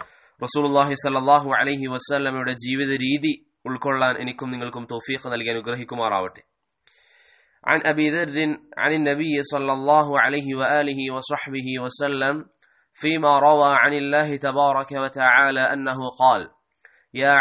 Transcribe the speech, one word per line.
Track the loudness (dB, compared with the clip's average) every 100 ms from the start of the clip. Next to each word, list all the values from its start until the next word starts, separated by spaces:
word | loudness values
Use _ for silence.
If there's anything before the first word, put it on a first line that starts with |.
| -20 _ _ -12
റസൂലുള്ളാഹി | -4 0 2 2 2 0
സ്വല്ലല്ലാഹു | -2 -2 4 2 4 0
അലൈഹി | 0 -2 -6
വസല്ലമയുടെ | -6 -2 -2 -2 -4 -6 -6
ജീവിത | -4 -4 -2 -2
രീതി | 0 0 -2 -4 _ _ -10
ഉൾക്കൊള്ളാൻ | -6 -2 0 0 0
എനിക്കും | -6 -8 -8
നിങ്ങൾക്കും | -8 -8 -10 -10
തൗഫീഖ് | -10 -8 -8 -6
നൽകി | -6 -4
അനുഗ്രഹിക്കുമാറാവട്ടെ. | -6 -6 -8 -8 -4 -2 -2 -4 -10 _ _ _ _ _ _ _ _ _ _ _ _
عن | -2 0 0
أبي | 0 0
ذر | 0 -4 -2 -2 -4 _ -4
عن | -2 0
النبي | 0 0 -2 -2 -2
صلى | -4 -2 -2
الله | 4 4 4 2
عليه | 2 0 -4 -2
وآله | 0 0 0 -4 -6
وصحبه | -6 -6 -8 -6 -8 -6 -6
وسلم | -6 -4 -4 -2 -2 -4 -8 _ _ _ _ -6
فيما | -2 2 4 6 6
روى | 6 6 6
عن | 4 2
الله | 0 0 0 -2 -2
تبارك | 2 2 2 -2 -4
وتعالى | -6 0 4 6 4 2 0
أنه | 0 -4 -4 -6 2
قال: | 4 4 0 _ _ _ -20 _ _ 0
يا | 4 6